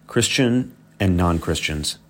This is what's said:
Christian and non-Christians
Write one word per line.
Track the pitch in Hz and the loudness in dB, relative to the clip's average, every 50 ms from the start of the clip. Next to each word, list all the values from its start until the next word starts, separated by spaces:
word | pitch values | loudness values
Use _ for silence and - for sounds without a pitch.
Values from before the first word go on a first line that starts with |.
| - | -20
Christian | - - 120 113 - - 143 131 117 120 127 127 - - - - - - - | -4 -2 -2 0 0 0 0 2 2 2 0 -2 -4 -10 -20 -20 -20 -4 0
and | 101 95 90 | 0 2 2
non-Christians | 87 90 85 85 82 - 87 80 - - 80 78 76 73 - - - - - | 2 2 2 0 0 -2 -2 -4 -2 -4 -4 -4 -4 -6 -6 -8 -10 -16 -12